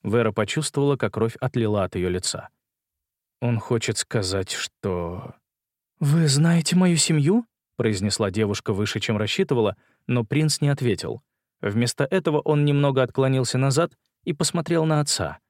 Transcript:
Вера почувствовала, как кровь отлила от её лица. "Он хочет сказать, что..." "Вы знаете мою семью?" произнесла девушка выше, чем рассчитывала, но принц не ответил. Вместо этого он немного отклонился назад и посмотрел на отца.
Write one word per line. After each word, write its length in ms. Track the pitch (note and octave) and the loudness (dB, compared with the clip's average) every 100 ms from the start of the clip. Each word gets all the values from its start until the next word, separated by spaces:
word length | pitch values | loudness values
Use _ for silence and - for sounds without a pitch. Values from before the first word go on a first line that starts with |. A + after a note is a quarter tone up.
Вера 300 | F#2+ A2+ A2 | 0 0 2
почувствовала, 640 | G2+ G#2+ - D3+ - C#3+ C#3 | 0 -2 -2 -4 -2 0 0
как 160 | - | -2
кровь 240 | - A2+ - | -2 -4 -2
отлила 460 | B2+ B2+ A2 G#2 F#2 | -4 -2 0 0 -2
от 100 | F#2+ | -2
её 140 | F2+ | -2
лица. 400 | F2+ - - - _ _ _ _ _ _ _ _ _ | -2 -4 -8 -14 _ _ _ _ _ _ _ _ _
"Он 180 | A#2+ A#2 | -4 -2
хочет 400 | - A#2 - G#2+ | -2 -2 -2 -6
сказать, 540 | - A#2+ F#2 G2 F#2+ | -4 -4 -2 -4 -4
что..." 840 | - - _ G#2 F2+ E2+ F2+ B2 - _ _ _ _ _ _ | -8 -10 _ -6 -4 -6 -8 -14 -18 _ _ _ _ _ _
"Вы 260 | D3 D#3 D#3 | 2 4 4
знаете 480 | C#3 E3 E3+ D#3 F3 | 4 4 4 2 2
мою 220 | F#3 E3 | 4 2
семью?" 480 | - D#3 C#3+ G#3+ A#3+ _ _ - | 2 2 4 2 0 _ _ -2
произнесла 560 | A#2 G#2 G#2 - G2+ | -2 0 -2 0 -2
девушка 420 | F#2 G#2+ G2+ - | 0 -2 -2 -4
выше, 260 | G2 G#2+ G#2+ | -2 -2 -4
чем 180 | - G#2+ | -2 -2
рассчитывала, 580 | G#2+ - F#3+ B2+ G#2+ G2+ _ _ - | -2 -2 0 2 0 -2 _ _ -2
но 160 | B2 | -2
принц 380 | A2+ C#3 D#3 - | 0 0 0 2
не 80 | C#3+ | 0
ответил. 520 | C#3 A#2+ F#2+ D2+ A1+ _ _ _ _ | 0 0 -2 -4 -10 _ _ _ _
Вместо 440 | G2+ G2+ A#2+ - C#3 | -2 0 0 0 0
этого 340 | F#3 E3+ D3+ | 0 2 0
он 260 | - D3 D3 | 2 2 4
немного 380 | C#3+ C#3+ C3+ | 2 2 2
отклонился 540 | B2+ - C3 C3 B2 C3 | 0 2 2 2 0 0
назад 400 | C3+ C3 E3+ _ _ _ | 2 2 0 _ _ _
и 100 | - | -8
посмотрел 520 | D#3 E3+ F3 D#3 E3+ D#3+ | -4 -2 -2 0 0 2
на 140 | D3+ | 2
отца. 400 | D3 - D#2+ - | 0 -2 -4 -6